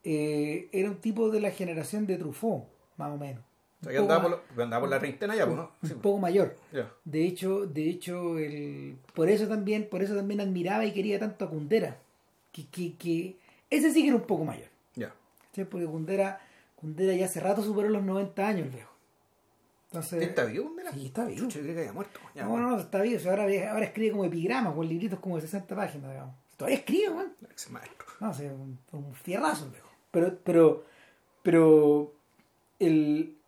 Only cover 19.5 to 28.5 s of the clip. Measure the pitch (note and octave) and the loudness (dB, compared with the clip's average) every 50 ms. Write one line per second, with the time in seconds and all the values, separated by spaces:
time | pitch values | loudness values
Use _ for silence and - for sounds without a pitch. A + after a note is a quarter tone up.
19.5 | _ _ _ _ _ _ _ _ - E3 D#3+ - F3+ E3 E3 F3 F#3 - B2 A2 | _ _ _ _ _ _ _ _ -10 -10 -8 -4 -2 -2 -2 0 0 0 0 0
20.5 | G#2+ E3+ C4 D#4 E4 F4 F#4+ F4 - C#3 C3+ C3 C3 A3 A#3+ A3+ F2 C3+ A#3 B3+ | -2 -4 -6 -6 -10 -10 -10 -10 -10 -10 -10 -8 -6 -6 -4 -4 -4 -6 -6 -6
21.5 | - D3 D3 D3 E3+ E3 D#3 G#2+ G2+ F3 G3 - - - - - - D3 B2+ G#3 | -6 -8 -8 -6 -6 -6 -6 -6 -8 -10 -10 -12 -14 -20 -20 -18 -12 -8 -4 -4
22.5 | A3+ A#3 A#3+ B3 B3 G3+ E3 - - F#3+ G3+ A#3+ A#3+ F3+ E3 F3+ F#3+ G3+ G#3+ G3 | -2 -2 0 0 -2 -2 -4 -2 -2 0 0 0 0 -2 0 0 0 2 2 0
23.5 | G3+ F#3+ F#3 G#3+ G#3+ A3 A3 - - G#3+ A3 G#3+ G#3+ G3+ F#3+ D#3+ E3 E3+ E3 G3 | 0 0 -2 -2 -2 -2 -4 -4 -2 0 0 0 0 0 -2 -2 -2 -2 -2 0
24.5 | B3 C4 A#3 F3+ C#3+ D#3+ E3 D#3+ E3 E3+ F#3+ G#3+ F#3 - - F#3+ F3 D#3+ D#3 D#3+ | 0 0 0 -2 -2 -2 -2 -2 -2 -2 -2 -4 -6 -6 -6 -6 -4 -4 -6 -6
25.5 | - G3 F#3 - G3 G3 G3+ - - - C3+ C3+ C3+ C3+ C3+ C3 - - _ _ | -8 -8 -8 -6 -6 -4 -4 -6 -6 -10 -12 -12 -12 -12 -14 -16 -18 -20 _ _
26.5 | _ - C#3 - C4+ - - - D4 F#4 G#4+ G4+ D#4+ E4+ G4 - - _ - - | _ -6 0 0 0 0 0 0 0 2 2 0 -2 -4 -6 -8 -10 _ -20 -20
27.5 | - - - - A#2+ - - - - _ - - - - G#3 A3 D#3 B2+ C#3+ C#3+ | -18 -18 -16 -16 -16 -16 -16 -18 -20 _ -20 -20 -12 -8 -8 -8 -6 -6 -8 -10